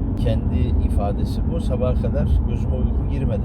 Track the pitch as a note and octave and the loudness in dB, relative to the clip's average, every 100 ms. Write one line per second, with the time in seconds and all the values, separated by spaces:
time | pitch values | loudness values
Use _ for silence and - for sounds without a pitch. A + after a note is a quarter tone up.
0 | - - B2 A2 - B2+ B2 - - - | -2 0 0 0 0 0 2 2 2 0
1 | - - - - - - - B2+ - - | 0 -2 -2 -2 -2 -2 -2 0 0 2
2 | - - - - - - - - - - | 0 0 2 2 2 -2 0 0 0 0
3 | - - - - | -2 -2 -2 -2